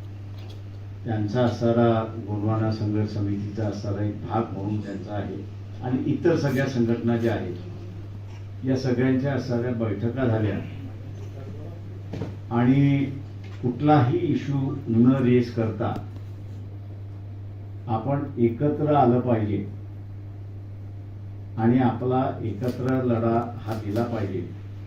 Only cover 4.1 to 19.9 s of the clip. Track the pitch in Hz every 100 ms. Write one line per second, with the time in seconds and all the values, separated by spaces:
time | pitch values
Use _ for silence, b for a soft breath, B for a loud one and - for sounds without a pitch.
4.1 | 101 - 110 113 101 104 104 104 98 104
5.1 | 101 98 - - - - - 127 135 147
6.1 | 123 170 160 143 123 - 120 113 117 117
7.1 | 117 117 101 - - - - - - -
8.1 | - - - - - 131 127 131 120 131
9.1 | 127 139 123 - 120 123 113 107 101 117
10.1 | 131 123 107 104 98 - - - - -
11.1 | - - - - - - - - - -
12.1 | - - - - 117 127 139 139 139 139
13.1 | - - - - - 123 120 151 147 120
14.1 | 175 156 - 143 139 135 - 117 113 123
15.1 | 135 120 123 117 113 101 - 110 - -
16.1 | - - - - - - - - - -
17.1 | - - - - - - - 117 113 135
18.1 | 143 - 120 117 117 147 - 147 143 120
19.1 | 123 123 110 104 - - - -